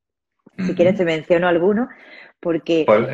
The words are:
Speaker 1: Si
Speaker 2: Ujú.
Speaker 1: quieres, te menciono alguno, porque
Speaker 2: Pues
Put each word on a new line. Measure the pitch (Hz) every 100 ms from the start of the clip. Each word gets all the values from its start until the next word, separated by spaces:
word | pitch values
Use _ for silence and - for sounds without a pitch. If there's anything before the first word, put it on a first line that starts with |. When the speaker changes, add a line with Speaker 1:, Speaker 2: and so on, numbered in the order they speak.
| _ _ _ _ _ -
Speaker 1:
Si |
Speaker 2:
Ujú. | 185
Speaker 1:
quieres, | 180 175 185
te | 170
menciono | 160 143 170 180
alguno, | 170 180 208 262 - - - - _
porque | 175 160 - 165
Speaker 2:
Pues | 147 107 123